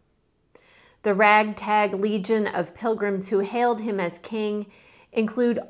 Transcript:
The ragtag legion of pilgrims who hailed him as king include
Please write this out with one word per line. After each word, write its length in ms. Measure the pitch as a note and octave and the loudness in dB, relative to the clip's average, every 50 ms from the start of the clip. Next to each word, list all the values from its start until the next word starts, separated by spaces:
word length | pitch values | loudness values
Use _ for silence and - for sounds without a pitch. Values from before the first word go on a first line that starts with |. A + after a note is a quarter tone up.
| _ _ _ _ _ _ _ _ _ _ _ _ _ _ _ _ _ _ _ _ - | _ _ _ _ _ _ _ _ _ _ _ _ _ _ _ _ _ _ _ _ -2
The 100 | G#3+ G3 | 0 2
ragtag 800 | G3 G#3+ G#3 G#3+ G#3+ G#3+ G#3+ G3+ - - G#3+ G#3+ G#3+ G#3 G3 G3+ | 4 6 6 6 6 4 2 -2 -8 -4 0 2 2 2 2 0
legion 540 | F#3+ G3+ G#3+ G#3+ G#3 F#3 A3 A3+ G#3+ G#3 | -2 -2 0 -2 -2 0 0 0 0 0
of 280 | - - F3+ F3 - - | 0 -2 -4 -4 -6 -8
pilgrims 540 | - A#3+ A3+ A3 - G#3 G#3 G3 F#3+ F#3+ - | -4 -2 -2 -2 0 -2 -2 -2 -4 -2 -2
who 100 | A3 G3 | 0 0
hailed 400 | G3 G3+ B3 A#3+ A#3+ A#3+ A#3 A3 | 0 -2 -2 0 0 0 0 0
him 220 | G#3+ A#3 G3+ G3 | -2 -4 -4 -2
as 180 | F3 F3 F3 - | -4 -4 -6 -8
king 460 | - - A3+ A3 G#3+ G#3 G#3 G#3 G3+ G3+ - - _ - - - _ _ - | -12 -8 -6 -4 -4 -4 -4 -6 -8 -10 -16 -20 _ -20 -20 -20 _ _ -2
include 460 | - A3 G#3+ - B3 A#3+ A#3+ A3+ - - | -2 -2 0 0 0 2 2 0 0 -4